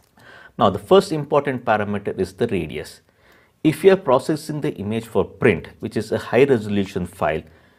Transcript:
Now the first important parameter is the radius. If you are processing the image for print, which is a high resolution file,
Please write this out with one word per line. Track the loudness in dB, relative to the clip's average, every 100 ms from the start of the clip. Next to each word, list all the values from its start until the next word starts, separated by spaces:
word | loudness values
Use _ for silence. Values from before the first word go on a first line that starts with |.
| _ _ -20 -20 -16 0
Now | 2
the | 2
first | 4 4 4
important | -4 -2 -2 -2 -6
parameter | -2 -2 0 -4 -6 -6
is | -6
the | -4 -4
radius. | -4 -6 -10 -14 -18 _ _ _ _ _ _
If | 0 4
you | 4
are | 4
processing | 4 2 2 -6 -4 -6
the | -6
image | -6 -6 -6 -4
for | -2
print, | -2 0 2 2 -4 -12
which | -8 -6
is | -4
a | -6
high | 0 2
resolution | 4 2 0 -4 -4 -6 -8
file, | -6 -4 -4 -8 _ _